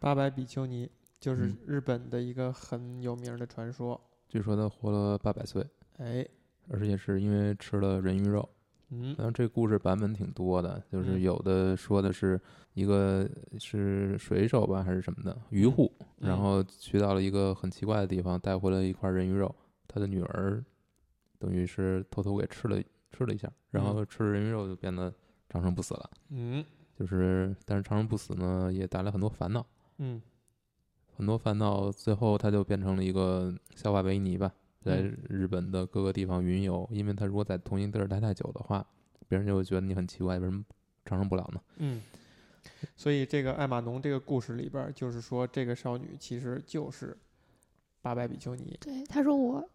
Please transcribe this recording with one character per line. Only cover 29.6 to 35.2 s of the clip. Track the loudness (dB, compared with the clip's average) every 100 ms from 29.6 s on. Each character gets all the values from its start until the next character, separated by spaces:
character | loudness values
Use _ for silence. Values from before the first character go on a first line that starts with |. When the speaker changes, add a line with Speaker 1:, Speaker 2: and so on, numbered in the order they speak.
| -6 _ _ -8
Speaker 1:
嗯。 | -6 -8 -12 _ _ _ _ _ _ _ _
Speaker 2:
很 | -4 0
多 | 2
烦 | 2 2
恼， | 2 2 0
最 | -2 0
后 | 2 4 4
他 | 4
就 | 2
变 | 2 0
成 | 2 2
了 |
一 | 2
个 | 2 2 2 0 -4 -12
笑 | -4 0
话 | 2
维 | 2 2
尼 | 0 0
吧， | -2 -4 _ _
在 | 0 2 2 -4